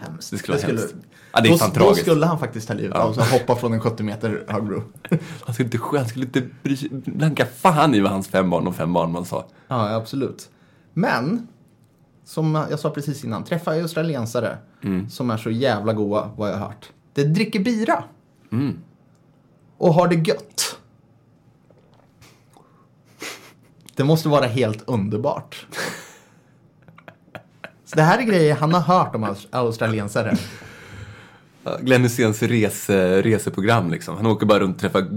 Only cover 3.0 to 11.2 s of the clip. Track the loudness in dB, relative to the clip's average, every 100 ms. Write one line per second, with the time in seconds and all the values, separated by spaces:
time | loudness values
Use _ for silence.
3 | 0 2 2 2 2 0 0 0 -2 -2
4 | -4 -4 -4 -4 -4 -4 -4 -6 -8 -16
5 | -2 -2 -2 -10 -8 -4 -2 -2 -2 -2
6 | -2 -4 -4 -4 -4 -8 -4 -4 -4 -8
7 | -8 0 0 2 -2 2 2 4 4 4
8 | 2 0 0 0 2 0 -2 -2 0 0
9 | 0 -4 -6 -8 -8 _ -6 -2 -2 -4
10 | -6 -6 -6 -8 -18 _ _ _ _ -4
11 | 0 0